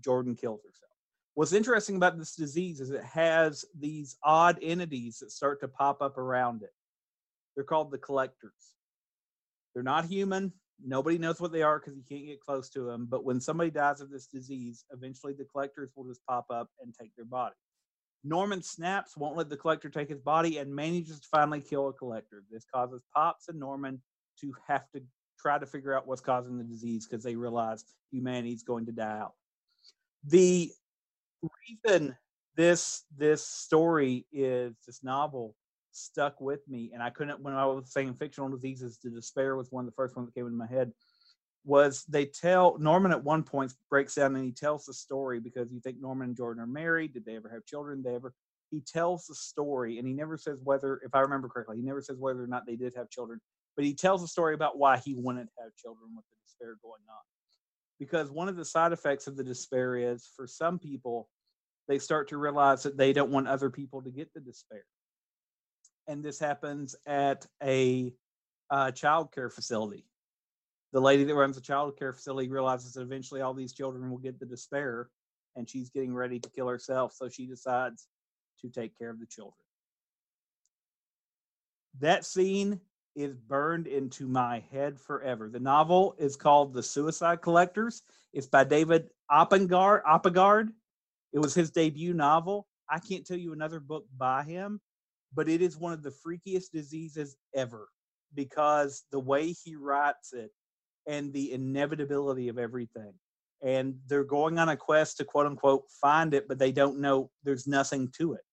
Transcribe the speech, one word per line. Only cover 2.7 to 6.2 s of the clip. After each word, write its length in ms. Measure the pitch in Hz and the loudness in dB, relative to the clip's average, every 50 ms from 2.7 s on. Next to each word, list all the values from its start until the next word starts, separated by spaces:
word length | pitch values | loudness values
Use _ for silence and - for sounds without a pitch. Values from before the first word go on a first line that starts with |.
| 165 139 | -6 -8
is 100 | 135 127 | -8 -6
it 140 | 139 123 104 | -6 -8 -8
has 600 | 123 - 160 165 165 160 165 160 156 143 - - - _ 156 | -4 0 2 4 4 6 6 4 4 2 -4 -14 -16 _ -8
these 380 | 143 147 156 151 147 131 - _ - | -8 -8 -6 -8 -10 -12 -14 _ 4
odd 360 | 147 156 160 170 175 175 170 156 | 6 6 8 8 6 6 4 -2
entities 560 | 160 170 175 180 165 143 127 117 117 110 - | -2 -2 -2 -2 -4 -6 -8 -8 -8 -12 -14
that 120 | - 104 | -16 -16
start 300 | - - 143 139 143 143 | -10 -2 -2 -2 -2 -2
to 80 | - 131 | -6 -10
pop 320 | 131 - 139 143 139 - | -2 0 2 2 2 0
up 180 | 143 139 135 | -2 -4 -4
around 440 | 135 | -4